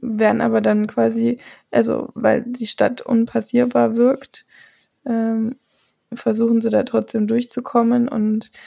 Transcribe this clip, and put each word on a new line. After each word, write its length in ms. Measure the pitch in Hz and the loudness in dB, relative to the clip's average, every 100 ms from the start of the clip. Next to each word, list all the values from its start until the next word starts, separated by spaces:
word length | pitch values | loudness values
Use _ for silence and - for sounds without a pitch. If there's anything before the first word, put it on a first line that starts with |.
werden 400 | 247 214 220 220 | -6 0 2 2
aber 200 | 233 220 | 0 2
dann 260 | 214 214 214 | 2 2 0
quasi, 520 | - 226 226 233 240 - - _ | 0 0 2 0 -2 -8 -20 _
also, 380 | - 226 57 - | 0 0 -2 -6
weil 300 | - - 220 | -2 0 0
die 240 | - 247 226 | -2 -8 -8
Stadt 340 | - 208 247 | 0 0 -2
unpassierbar 920 | - 233 233 226 214 240 247 240 233 226 | -2 0 0 -2 -2 0 2 2 2 2
wirkt, 500 | 240 269 - - - - - _ _ _ 269 | 2 0 -6 -20 -20 -20 -20 _ _ _ -6
ähm, 500 | 226 226 226 220 262 _ _ _ _ _ | -2 -2 -2 -4 -6 _ _ _ _ _
versuchen 460 | 233 - 214 233 233 | -6 -2 0 2 2
sie 80 | 226 | 2
da 140 | 214 | 0
trotzdem 440 | - 226 214 220 214 | 0 -2 -2 -2 0
durchzukommen 800 | 226 247 - 247 240 233 240 240 | -2 -2 -8 -4 0 2 2 0
und 440 | 226 214 214 - - | -2 -2 -2 -6 -16